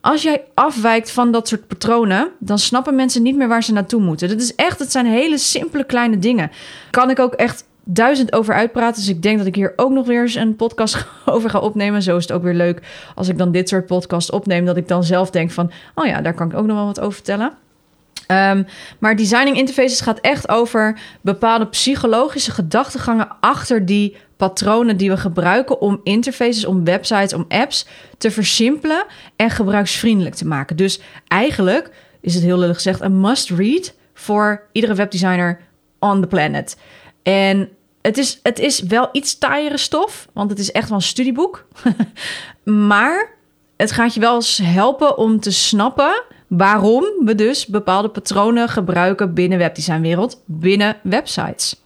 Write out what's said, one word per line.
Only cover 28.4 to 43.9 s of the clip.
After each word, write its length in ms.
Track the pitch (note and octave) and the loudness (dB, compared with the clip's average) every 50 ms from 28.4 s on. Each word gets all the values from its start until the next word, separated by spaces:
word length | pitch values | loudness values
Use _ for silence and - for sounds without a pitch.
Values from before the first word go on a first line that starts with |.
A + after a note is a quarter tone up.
| G3 - - - A3+ B3 D4 D4+ - D#4 D#4 F4 G#4 G4+ - - - - _ | -2 0 0 2 2 2 2 0 -2 -2 -2 -2 -4 -6 -12 -20 -20 -20 _
en 140 | - A3 A#3 | -2 -2 -2
gebruiksvriendelijk 840 | - - G#3+ F#3+ G3 G#3 G3+ F3 - - - A#3+ A3 G3 F3 C#3+ - | 0 0 0 0 2 0 0 -2 -4 -2 0 2 2 2 0 -2 -6
te 120 | - E3 | -6 -6
maken. 280 | D#3 D#3 C#3 C#3 - E3 | -4 -4 -4 -4 -6 -2
Dus 260 | D#3 F#3+ G3 - - - - - - _ | 0 0 0 0 -6 -10 -20 -20 -20 _
eigenlijk 640 | _ E3+ F#3 A#3 D4 - - F#3+ F3+ G#3 D#4 - - - - _ _ _ _ | _ 0 0 2 0 0 0 0 2 2 0 -2 -6 -20 -20 _ _ _ _
is 120 | - F3 E3+ | -4 -2 0
het 100 | F3+ E3+ | 0 2
heel 140 | F3 F3+ | 2 2
lullig 180 | F3+ F3+ F3 E3+ | 2 2 0 0
gezegd 260 | - - F#3+ F#3+ - | -2 -2 -2 -2 -2
een 180 | - F#3+ F#3+ F#3+ | 0 0 2 2
must-read 720 | F#3+ G#3 C4 C#4 - - F3+ E3+ G3 A3 C#4+ F#4 F#4 - _ _ _ _ _ | 2 2 0 0 -2 -4 -2 0 0 2 0 0 -2 -6 _ _ _ _ _
voor 540 | - - - G#3 G#3 G#3 G#3 G#3 G3+ - _ | -14 -6 -2 0 2 2 0 0 -2 -8 _
iedere 220 | _ A3 A3+ G#3+ G#3+ | _ 0 0 0 0
webdesigner 680 | F#3 G#3 G3+ G3 F3+ F#3 F#3 F#3 F3+ F3 F3 F3 F3 - _ _ _ _ _ _ _ | 0 -2 -2 0 0 0 2 2 2 0 0 -2 -6 -10 _ _ _ _ _ _ _
on 220 | - G3+ G3 G3 | 0 2 2 2
the 60 | F3+ | 0
planet. 500 | F3 G3 F3+ D3+ D3+ D3 C#3+ C#3 - - _ - - - - - - _ _ _ | 2 0 0 0 0 -2 -4 -6 -8 -14 _ -20 -20 -20 -20 -20 -20 _ _ _
En 460 | F#3 G3 G3 G3 G3 G3 G3 G3 G3 - _ _ _ _ _ | 0 2 2 4 2 2 0 0 -4 -10 _ _ _ _ _
het 160 | _ A3 A3 | _ -2 0
is, 220 | C4 C#4 - - _ _ | 0 -2 -2 -4 _ _
het 160 | B3 A#3 G#3+ | -2 -2 0
is 200 | - D4 - - | -2 0 0 -2
wel 300 | - F3 G#3+ A#3 B3+ C4 | -2 0 0 0 0 0
iets 260 | - C#4 C#4 - - | -2 -4 -4 -4 -4
taaiere 400 | - - C4 C#4 D4 D4+ D4 D4 | -2 -2 -2 0 -2 -2 -2 -4
stof, 500 | C#4+ - - - D#4 F#4+ G#4+ - - - _ _ | -4 -4 -2 -2 -2 -2 -2 -4 -12 -20 _ _
want 160 | - G3+ G3+ | -4 -4 -4
het 100 | G3+ G3+ | -2 -4
is 120 | G3+ - | -6 -4
echt 160 | - G#3+ A3 | -2 -4 -2
wel 100 | - G#3+ | 0 -2
een 60 | G3 E3+ | -2 -2
studieboek. 640 | - - - B3+ C4 A#3+ B3+ F4 F#4+ - - - _ _ - - | -2 -2 0 0 0 0 0 -2 -2 -4 -10 -20 _ _ -2 0
<laughs> 1040 | B3 F#3+ - A3 - - - - - - - - - - _ _ G#3 G#3+ G#3 G#3 | 0 2 2 -2 -4 -4 -14 -12 -12 -12 -12 -14 -18 -20 _ _ 0 2 4 4
Maar 520 | G#3 G#3 G3+ A3+ C#4+ E4 F#4+ A4 A4 - _ _ _ _ _ _ _ _ | 4 4 4 4 2 0 -2 -4 -6 -10 _ _ _ _ _ _ _ _
het 140 | _ G#3 G#3+ | _ -2 0